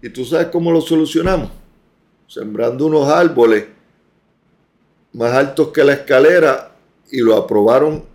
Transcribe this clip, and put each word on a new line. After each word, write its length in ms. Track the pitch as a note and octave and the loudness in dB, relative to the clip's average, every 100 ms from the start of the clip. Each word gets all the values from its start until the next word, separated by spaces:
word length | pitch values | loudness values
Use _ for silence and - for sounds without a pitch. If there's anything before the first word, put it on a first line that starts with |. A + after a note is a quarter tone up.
¿Y 80 | A#2+ | -16
tú 160 | A#2+ B2 | -12 -6
sabes 220 | D#3+ E3 | -4 -2
cómo 220 | F3 E3+ | -2 0
lo 100 | E3 | 0
solucionamos? 680 | D#3 D#3+ D#3 E3 E3+ F#3 A2+ - _ _ _ _ _ _ _ | 0 -2 0 -2 -2 -4 -6 -14 _ _ _ _ _ _ _
Sembrando 600 | - G#2+ G#2+ A#2 B2+ D#3 | -16 -12 -6 -6 -2 -2
unos 200 | D#3 C#3 | 0 0
árboles 580 | D#3+ F3 C3+ A#2 G#2+ - _ _ _ _ _ _ _ _ _ _ _ _ _ _ | 2 2 4 2 2 -2 _ _ _ _ _ _ _ _ _ _ _ _ _ _
más 200 | A#2 A#2 | -6 -2
altos 360 | B2+ C#3+ - D3+ | 0 0 -2 -4
que 140 | - | 2
la 100 | C#3+ | 2
escalera 720 | C#3+ - C3+ D3+ F3 D#3 B2+ - _ _ _ _ | 2 0 4 4 4 2 0 -8 _ _ _ _
y 100 | C3 | -2
lo 140 | A#2 G#2+ | 2 2
aprobaron 680 | - G#2+ G#2 B2 D3+ D3+ - | 0 0 2 2 0 -4 -14